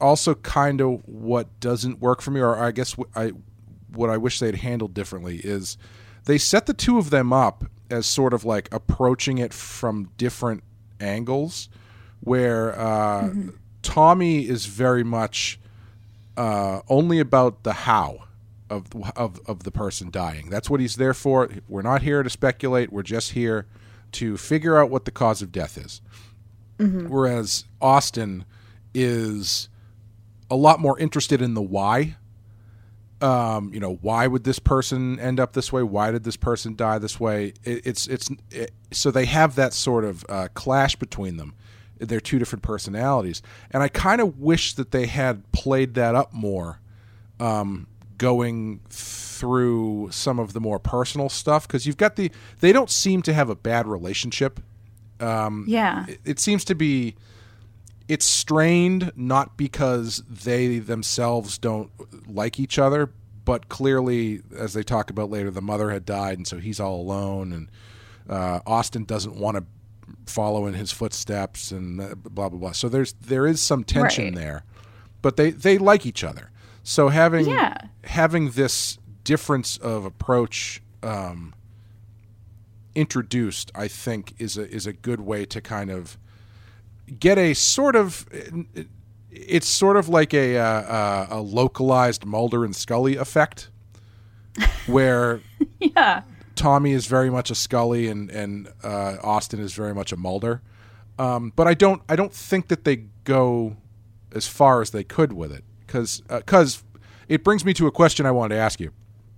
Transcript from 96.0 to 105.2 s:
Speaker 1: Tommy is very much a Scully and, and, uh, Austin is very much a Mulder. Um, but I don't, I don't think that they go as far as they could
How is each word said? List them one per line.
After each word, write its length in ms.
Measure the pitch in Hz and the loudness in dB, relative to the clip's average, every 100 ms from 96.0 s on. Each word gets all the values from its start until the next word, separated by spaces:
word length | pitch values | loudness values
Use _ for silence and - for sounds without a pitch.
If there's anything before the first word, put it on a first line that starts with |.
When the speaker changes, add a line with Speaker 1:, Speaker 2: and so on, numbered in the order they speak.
| 220 185 - - - | 4 2 -6 -20 -14
Speaker 1:
Tommy 380 | - 147 143 143 | 0 4 4 4
is 140 | 131 107 | 0 2
very 240 | 131 131 | 2 2
much 200 | 127 123 | 0 -2
a 40 | |
Scully 520 | 113 - 120 117 120 113 | -4 -2 0 2 2 -2
and, 220 | 104 101 | -4 -8
and, 380 | 107 101 101 95 - | -8 -8 -10 -12 -12
uh, 340 | 107 101 98 98 | -8 -4 -4 -4
Austin 360 | 104 107 - 107 | 0 0 0 -8
is 140 | 98 | -8
very 200 | 104 104 | -6 -6
much 180 | 101 98 | -6 -6
a 40 | 87 | -6
Mulder. 460 | 92 98 117 120 - - - - - - | -4 -4 -2 -4 -8 -20 -20 -20 -16 -4
Um, 340 | 127 120 117 165 | -2 -2 -4 2
but 100 | 165 | 4
I 80 | |
don't, 260 | 170 196 190 - | 6 6 4 0
I 80 | 165 | 0
don't 160 | 196 | 0
think 360 | - - 190 - | -4 -2 -2 0
that 160 | 165 | 0
they 200 | 151 120 104 - | 0 -2 -4 -12
go 520 | - 135 127 120 110 104 - - - - - | 0 2 4 0 -4 -8 -20 -20 -20 -20 -12
as 140 | 110 - | -8 -8
far 340 | - 139 123 | 6 6 6
as 100 | 107 | 2
they 140 | 107 | -4
could 280 | 95 - | -4 0